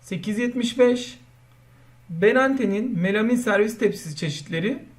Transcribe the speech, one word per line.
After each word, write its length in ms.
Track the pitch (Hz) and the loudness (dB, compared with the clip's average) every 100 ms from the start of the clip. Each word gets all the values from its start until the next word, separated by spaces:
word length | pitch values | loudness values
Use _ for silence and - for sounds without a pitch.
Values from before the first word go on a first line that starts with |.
sekiz 380 | - 185 - 214 | -8 -8 -4 -2
yetmiş 400 | 247 247 240 - | -2 -2 -4 4
beş. 400 | 247 247 - - - _ _ _ _ _ - - - | 4 4 -4 -16 -20 _ _ _ _ _ -20 -20 -12
Benante'nin 880 | 165 196 254 269 269 214 196 247 196 | 0 4 4 2 2 0 0 -2 -2
melamin 360 | 180 208 226 240 | 0 2 2 0
servis 420 | - 202 214 - | 2 2 2 2
tepsisi 380 | 214 - 165 147 | -2 -2 -10 -6
çeşitleri 680 | 160 143 - 165 190 311 - | -6 -6 -6 -4 -2 -4 -10